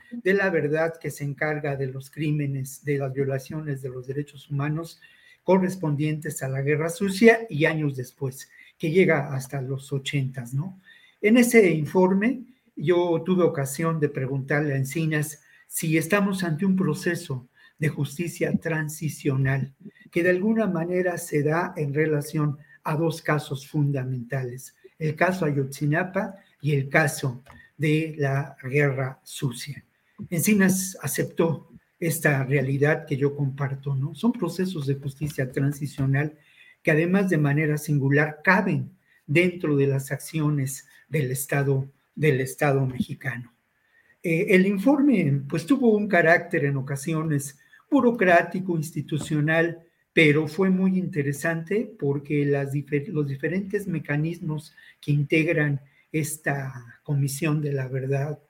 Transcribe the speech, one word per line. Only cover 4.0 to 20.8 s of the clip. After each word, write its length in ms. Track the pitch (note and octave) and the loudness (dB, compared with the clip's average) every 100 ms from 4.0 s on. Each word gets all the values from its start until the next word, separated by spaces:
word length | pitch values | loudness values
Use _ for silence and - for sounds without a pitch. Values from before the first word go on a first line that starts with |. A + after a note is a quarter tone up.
| B2+ | -8
derechos 420 | C3+ D3 C#3 - | -6 -8 -10 -8
humanos 520 | C#3+ C#3+ D3+ D#3+ - - _ - _ | -4 -2 -4 -6 -14 -20 _ -20 _
correspondientes 960 | - F#3+ F3+ - D#3 C#3 D#3 D#3 D#3 C#3+ | 2 2 2 -2 -2 -2 -2 -4 -6 -8
a 40 | C3+ | -6
la 140 | C3+ | -4
Guerra 280 | C#3 D3 E3 | 0 0 -2
Sucia 580 | - G3 F#3+ A3+ A3+ - | -2 -2 6 6 6 2
y 140 | D3 | 0
años 320 | D#3 D#3 D3 C3 | 0 2 -2 -4
después, 520 | B2 - C3+ - - - - _ | -8 -8 -8 -8 -16 -20 -20 _
que 140 | F#3 | 0
llega 420 | E3+ F3 D3 C#3 | 4 4 4 0
hasta 260 | C3+ - C#3 | -6 -6 -8
los 320 | C3 C3+ - | -6 -8 -6
ochentas, 600 | C#3 - C#3+ C3 A#2+ A#2 | -6 -2 -2 -2 -4 -6
¿no? 260 | C3+ F#3 - - - _ _ | -6 -6 -10 -20 -20 _ _
En 180 | G#3 A#3+ | 4 6
ese 340 | A#3 A#3 F#3+ | 8 8 6
informe 720 | D#3 C#3+ F#3+ F#3 F#3+ A3 C#4 - _ _ - | 4 2 4 4 4 0 -2 -8 _ _ -4
yo 440 | D3+ F3 F3 E3 E3 | 2 2 2 0 0
tuve 160 | F#3 | 2
ocasión 560 | D#3+ - C3+ - E3 D#3+ | 2 2 -4 -2 -2 0
de 120 | D3 | -2
preguntarle 640 | D#3 C3 C3+ C3 D3 D3+ | -2 -4 -4 -2 0 0
a 20 | C3+ | -2
Encinas 680 | C3+ E3+ D#3+ D#3 D3+ - _ _ - | -2 -2 0 0 -2 -8 _ _ -12
si 300 | - E3 D#3 | -6 0 0
estamos 480 | D#3+ G#3 G3 F#3+ | 2 2 2 0
ante 200 | F3 D3+ | -2 0
un 120 | G3 F#3 | 2 2
proceso 720 | D3+ D3+ F3+ F3 - C3 - _ - - | 2 0 -2 -4 -4 -10 -10 _ -20 -6
de 100 | D3+ | -4
justicia 640 | - C#3 - E3+ - D3+ - | -2 -4 -4 -8 -4 -2 -2
transicional, 1120 | D#3+ D#3 D3+ D3+ D#3 - D3+ C3+ C3+ C3+ C#3 - - - - | -2 -4 -4 -6 -8 -4 -2 0 2 0 -4 -10 -20 -20 -6
que 100 | F3 | 0
de 80 | F3 | 2
alguna 360 | F#3 G#3 A3+ G#3 | 2 2 2 0
manera 520 | E3+ | 0